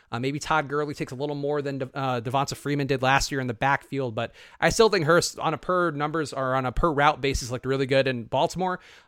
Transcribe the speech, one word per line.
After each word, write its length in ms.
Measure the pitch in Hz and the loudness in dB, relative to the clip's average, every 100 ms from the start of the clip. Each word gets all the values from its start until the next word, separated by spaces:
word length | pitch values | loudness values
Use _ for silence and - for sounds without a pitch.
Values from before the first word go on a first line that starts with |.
| _ | _
Uh, 80 | 117 | -6
maybe 220 | 135 143 | -4 -4
Todd 280 | - 156 139 | 0 0 0
Gurley 260 | 147 151 | -4 -4
takes 180 | 147 160 | -6 -8
a 20 | |
little 220 | 127 147 147 | -6 -6 -4
more 240 | 143 147 | -2 -2
than 180 | 143 139 | -2 -4
De-, 120 | 127 | -6
uh, 260 | 143 135 123 | -4 -2 -2
Devonta 360 | 120 135 143 - | 0 0 -2 -4
Freeman 300 | 139 143 139 | -4 -2 0
did 160 | 135 | 2
last 280 | 127 135 - | 4 4 2
year 120 | 139 | -2
in 40 | 127 | -4
the 80 | |
backfield, 600 | 110 131 139 - 135 127 | 0 0 0 -2 -6 -4
but 180 | 110 113 - - - | -4 -6 -10 -20 -2
I 120 | 165 | 0
still 180 | - 220 | 4 4
think 160 | 202 | 4
Hurst 340 | 151 170 - - | 4 4 4 -2
on 160 | 151 | -4
a 40 | 156 | -2
per 340 | - 180 170 | -2 0 0
numbers 400 | 143 147 160 143 | -2 -4 -2 -4
or 240 | 127 131 131 | -4 0 0
on 100 | 127 | 0
a 60 | |
per 180 | - 170 | 2 2
route 300 | 139 143 143 | 4 4 4
basis 300 | 139 127 127 | -2 -2 -4
looked 160 | 123 127 | -6 -2
really 200 | 135 135 | -2 2
good 220 | 135 135 | 2 2
in 160 | 123 | -2
Baltimore. 560 | 107 131 160 170 185 180 - - | -4 0 0 0 -4 -4 -10 -20